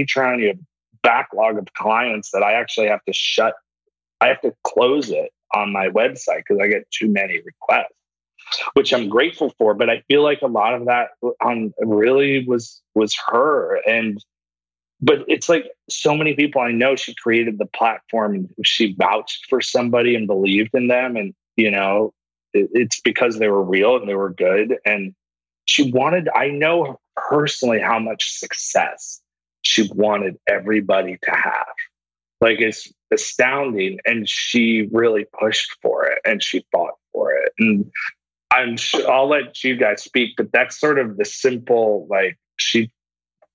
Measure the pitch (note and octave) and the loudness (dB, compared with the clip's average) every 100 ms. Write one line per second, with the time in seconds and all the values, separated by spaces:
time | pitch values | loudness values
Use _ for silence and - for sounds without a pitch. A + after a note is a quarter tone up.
0 | C#3 C3+ C3 B2 G#2 F#2+ - _ _ A2+ | 0 0 0 0 0 -2 -10 _ _ _
1 | A#2+ A#2+ - G2 A2 G#2+ F#2 - G#2+ A2 | 2 2 0 0 0 0 -8 -6 0 0
2 | B2 G#2+ G2+ G2 G#2 A2+ A2+ - G#2+ G#2 | 0 -4 -4 0 2 0 -2 -2 0 0
3 | - - - - A2 - _ _ _ _ | -4 -4 -2 0 0 -2 _ _ _ _
4 | _ _ A#2+ C3+ B2 - - - B2 D3 | _ _ 2 2 -2 -4 -2 2 2 2
5 | A#2+ D#2 D#2 - _ G#2+ G2+ G2+ F#2+ F#2 | -2 -4 -6 -12 _ -2 -2 -2 0 2
6 | B2+ C3+ - E2+ - G2+ G2+ G#2 - - | 0 -2 -4 -6 -2 0 0 -2 -4 -4
7 | A2 G2+ F#2+ E2 - - - A#2 F#2 - | 0 0 -2 -6 -10 -8 0 0 -2 -12
8 | _ _ _ _ - - - - C3+ B2+ | _ _ _ _ -10 -8 0 2 2 0
9 | G#2+ A2 D#3+ - C#3 - G#2+ G#2+ A#2 A2+ | 2 2 0 0 -6 0 2 2 0 0
10 | - C#3+ D3 C#3+ C3+ A2+ G#2+ B2 A#2+ B2 | 2 4 4 2 -2 0 0 0 0 0
11 | A#2+ - A#2+ A#2 A#2 A#2 A2 - A2 G#2 | -2 -4 -6 -2 -2 -2 -4 -4 0 4
12 | A2 C3+ C#3 C3+ B2+ A#2+ A#2+ - _ G#2+ | 4 4 4 0 0 -2 -4 -16 _ 0
13 | A2 - - A#2 C#3+ C#3 F2 G2 G#2 A2+ | 0 0 0 2 2 2 0 0 0 0
14 | A2+ G#2 - _ _ _ _ _ _ _ | -2 -6 -12 _ _ _ _ _ _ _
15 | - C#3 - D#3 - E3 - - - - | 2 2 0 -2 2 0 0 -14 -12 -4
16 | D#3 D3+ D3+ C3+ D3 C#3+ A#2+ A#2 B2+ C3 | 0 0 0 0 0 0 0 2 2 0
17 | - A#2 A#2+ A2+ A#2 G#2+ G#2 - A2+ A2+ | -4 -6 0 0 0 -4 -6 0 0 0
18 | - A#2 G#2 G2 F#2 - G#2 - A2 F#2+ | -4 -4 -2 -4 -6 -4 -2 0 0 2
19 | F#2+ G#2+ - - - B2+ - B2+ A#2+ A#2+ | 0 0 -4 -12 -2 -2 0 -2 0 2
20 | A#2+ A#2 G#2 G2 G2 G2 A2 C3+ B2 B2 | 2 0 0 0 2 2 0 0 2 0
21 | B2+ A#2 G2 - _ - A2 G2 G2 G2+ | 0 -4 -6 -10 _ 0 0 2 0 2
22 | G#2+ - _ _ _ - - A#2+ A#2+ - | 0 -4 _ _ _ 0 2 0 0 -2
23 | A#2 A2 A#2+ A2 G#2+ G2 F#2 F#2+ G#2+ B2+ | -2 0 0 2 2 2 2 2 4 2
24 | G2+ G2 G2 F2+ F2+ G2 A2 B2 G#2+ G#2 | 0 -4 -4 0 2 2 0 -2 -2 -2
25 | F#2+ F#2+ _ _ _ _ - - C#3 B2+ | -4 -12 _ _ _ _ -2 2 2 2
26 | C#3 F3+ D#3 - C#3 C#3+ D#3 E3+ C#3+ C3+ | 2 0 0 0 -2 0 0 0 -2 -6
27 | _ - - D3 D3 - B2 A2 G2 A2+ | _ -10 0 0 0 0 0 0 0 -2
28 | A2 G#2+ - - - - - - E2+ - | -2 -6 -6 -8 -10 -8 -4 -2 -2 -4
29 | - - _ _ _ _ - - G2+ G2+ | -16 -18 _ _ _ _ 0 0 0 0
30 | G#2 G#2 F#2+ E2+ - G2+ F#2+ G#2+ G2 G2 | 0 0 -2 -4 -2 0 0 -2 2 0
31 | F#2 F2+ - - - - - - - _ | 0 -6 -4 -2 -2 -4 -6 -10 -16 _
32 | _ _ _ _ A2+ A2 A2+ - - _ | _ _ _ _ 0 2 -2 -4 -14 _
33 | _ G#2+ - - B2+ C#3 C#3 G#2+ F#2+ F#2+ | _ -2 -2 0 0 0 -2 -2 -4 -4
34 | - A#2 G2+ - - A#2+ A2+ A2+ G#2 A2+ | -4 -2 -4 -4 -2 2 2 2 0 2
35 | A#2 G#2+ G#2 - A2 G#2+ - - A#2 - | 2 0 -2 -4 -2 -2 -4 -6 -2 0
36 | C#2 - - G#2+ - - - F2+ E2+ - | -2 -2 -2 -2 -2 -4 -2 -2 -2 -8
37 | _ - C#2 C2+ - - A2 G#2 G#2 - | _ -4 -2 0 -2 0 2 2 -2 -8
38 | - - _ _ _ B2+ B2 A#2 - D#3+ | -12 -14 _ _ _ 0 0 -4 -4 -2
39 | C#3 B2+ C#3 D3 B2 - C3 B2 A2+ G#2 | 2 2 2 0 -2 -6 -4 0 0 0
40 | - B2+ A#2 - G#2+ A#2+ B2+ - D3+ C#3+ | -2 -2 -2 -2 0 0 0 0 0 2
41 | A#2 G2+ G#2 - C3+ B2 A#2+ A#2 A2 G#2 | 0 -2 -4 0 0 0 2 2 2 0
42 | F2 G2 F#2+ E2+ _ - - A#2 A2+ - | -2 0 0 -4 _ -6 -2 0 -2 -8
43 | _ _ _ _ _ | _ _ _ _ _